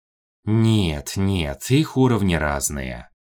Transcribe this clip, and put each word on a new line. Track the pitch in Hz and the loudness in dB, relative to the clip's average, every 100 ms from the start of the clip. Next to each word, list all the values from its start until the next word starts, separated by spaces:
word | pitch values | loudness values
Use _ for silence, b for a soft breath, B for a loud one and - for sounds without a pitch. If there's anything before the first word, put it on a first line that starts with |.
| _ _ _ _ 101 | _ _ _ _ 0
Нет, | 110 113 110 90 73 - 98 | 2 4 4 2 -2 -6 -2
нет, | 95 95 76 69 - | 0 0 -2 -6 0
их | 135 156 131 | 0 2 2
уровни | 131 110 98 82 | 2 2 2 0
разные. | 76 71 - 73 65 60 - _ | 0 -2 -4 -6 -10 -12 -16 _